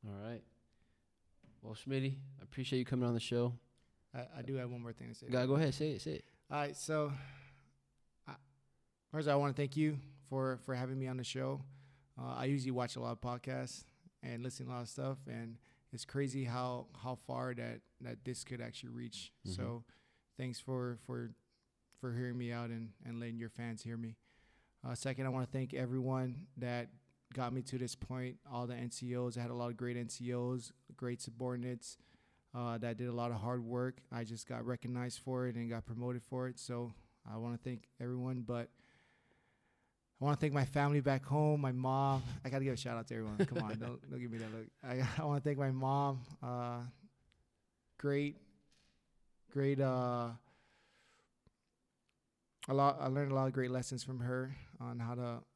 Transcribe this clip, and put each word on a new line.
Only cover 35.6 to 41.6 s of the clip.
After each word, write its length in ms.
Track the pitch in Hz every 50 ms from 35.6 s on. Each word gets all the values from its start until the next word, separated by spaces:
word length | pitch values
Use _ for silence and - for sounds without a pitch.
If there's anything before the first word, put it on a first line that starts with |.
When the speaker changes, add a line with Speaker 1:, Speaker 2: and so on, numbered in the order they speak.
| 117 117
Speaker 2:
got 160 | 117 113 117
promoted 360 | - 120 110 123 123 123 123 117
for 260 | - - 127 127 127
it. 100 | 123 -
So 340 | - - 123 120 120 120 113 - - - _ _ _ -
I 60 | 104 113
wanna 220 | 113 117 120 117 -
thank 200 | 131 127 113 - _ _ _
everyone, 420 | 123 120 127 127 123 127 131 127
but 280 | 120 110 123 120 117 - _ _ - - - - _ _ _ _ _ _ _ _ _ _ _ _ _ _ _ _ _ _ _ _ _ _ _ _
I 60 | 135
wanna 120 | 143 147 139
thank 160 | - 151 139
my 120 | 143 135
family 340 | 131 135 147 143 147 147 147
back 260 | 131 139 135 131 135
home, 360 | 135 139 147 151 151 151 147